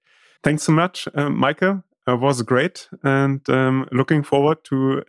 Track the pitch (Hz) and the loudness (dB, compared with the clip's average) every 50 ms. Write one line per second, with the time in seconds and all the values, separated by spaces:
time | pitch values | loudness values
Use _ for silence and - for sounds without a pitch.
0 | _ _ _ _ _ _ _ _ - 143 151 147 - - 156 160 175 185 - - | _ _ _ _ _ _ _ _ -2 -2 -2 0 0 2 2 2 2 0 -2 -8
1 | - - - 147 143 143 - 131 127 139 151 - 185 190 196 190 - _ _ _ | -12 -8 -6 -4 -4 -2 -2 0 0 0 0 0 0 0 0 -2 -6 _ _ _
2 | _ 123 127 120 131 139 131 123 110 - 127 127 151 180 - - - - - - | _ -2 0 2 2 0 0 0 0 0 2 2 0 0 -4 -10 -20 -20 -10 -4
3 | - 139 135 135 139 135 135 139 - - 131 131 131 131 131 135 127 - - 127 | -2 0 2 2 2 0 -2 -2 -2 0 0 2 2 2 0 -2 -2 -2 -2 -2
4 | 131 - 160 147 143 - 143 139 143 151 160 - - - 139 135 131 135 135 139 | 0 2 0 0 0 0 2 2 2 2 0 -2 -4 -6 -2 -2 0 0 -2 -2
5 | - | -4